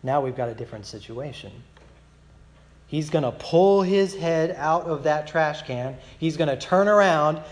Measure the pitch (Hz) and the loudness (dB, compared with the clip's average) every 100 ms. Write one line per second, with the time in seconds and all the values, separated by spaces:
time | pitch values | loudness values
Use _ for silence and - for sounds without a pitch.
0 | 127 143 131 127 120 110 113 107 101 107 | 0 -2 -2 -4 -6 -8 -12 -14 -14 -16
1 | - 113 147 - 101 107 123 - - - | -14 -12 -12 -14 -18 -20 -20 -20 -20 -20
2 | _ _ - - - - - - - 151 | _ _ -20 -20 -20 -20 -20 -20 -8 -6
3 | 151 160 131 - - 165 196 196 185 196 | -2 -2 -2 -6 2 4 6 4 4 2
4 | 196 - 165 165 165 175 151 165 170 151 | 0 -2 -2 0 0 -2 0 0 -2 -2
5 | 147 151 151 165 151 147 - 123 131 131 | 0 0 -2 0 0 -2 -8 -6 -6 -10
6 | - - 160 156 156 131 - 180 202 208 | -18 -4 -4 0 -2 -2 2 2 6 6
7 | 196 160 151 160 - | 6 4 2 0 -8